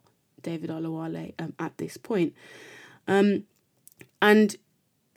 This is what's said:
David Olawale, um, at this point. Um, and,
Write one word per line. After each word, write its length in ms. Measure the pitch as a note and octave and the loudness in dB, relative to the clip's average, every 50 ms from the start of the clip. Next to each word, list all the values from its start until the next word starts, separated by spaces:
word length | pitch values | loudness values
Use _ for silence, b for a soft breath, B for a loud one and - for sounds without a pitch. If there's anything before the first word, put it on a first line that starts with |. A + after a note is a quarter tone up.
| _ _ _ _ _ _ _ _ | _ _ _ _ _ _ _ _
David 280 | - E3+ E3+ D#3+ E3 E3 | -12 -10 -10 -8 -10 -10
Olawale, 640 | D#3+ D#3+ E3 D#3+ D#3+ D#3+ D#3+ D#3+ E3 E3 E3 - - - | -10 -8 -8 -8 -8 -8 -8 -10 -10 -10 -12 -12 -12 -12
um, 140 | E3 D#3+ - - | -12 -12 -10 -10
at 200 | E3+ - - - | -10 -10 -8 -10
this 180 | E3 D#3+ - | -10 -12 -12
point. 380 | - - - A#3 F#3+ E3+ - B B B B B B B B B B B B B B _ - | -12 -8 -4 0 0 0 0 B B B B B B B B B B B B B B _ 0
Um, 360 | G3 G3 G#3 G#3 G3 G#3 - - _ _ _ _ _ _ _ - _ _ - - _ _ | 2 4 4 4 2 0 -4 -10 _ _ _ _ _ _ _ -20 _ _ -20 -20 _ _
and, 340 | G3+ G#3 G#3 G#3+ G#3+ G3+ - - _ _ _ _ _ _ _ _ _ _ _ | 4 6 6 6 6 4 0 -4 _ _ _ _ _ _ _ _ _ _ _